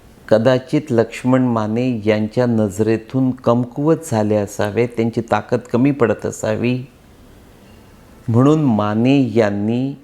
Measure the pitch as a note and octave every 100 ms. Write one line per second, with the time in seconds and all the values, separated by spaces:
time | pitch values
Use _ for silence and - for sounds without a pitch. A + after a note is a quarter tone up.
0 | - - - A2 A#2+ B2+ - D3+ C#3 A#2
1 | A2+ - B2+ C3 B2+ A2+ G#2+ A2+ B2+ A#2+
2 | G#2 G#2+ G#2+ B2 B2 A2+ G#2+ F#2+ A2 A2+
3 | A2+ C3 C3 B2+ - A#2+ B2 - D3 D#3+
4 | - A2 G#2+ G#2+ G2+ - G#2 G#2+ A#2+ -
5 | A2+ A#2 A2+ G#2+ - A#2+ - A#2 C#3 C#3
6 | A2+ G#2+ G#2 - G#2+ G#2+ A#2 B2+ B2+ -
7 | - - - - - - - - - -
8 | - - - A#2 C3+ D#3 C#3+ G#2+ G#2 G#2+
9 | B2 C#3 B2+ G#2+ G#2 G2+ G#2 A#2+ C3+ C#3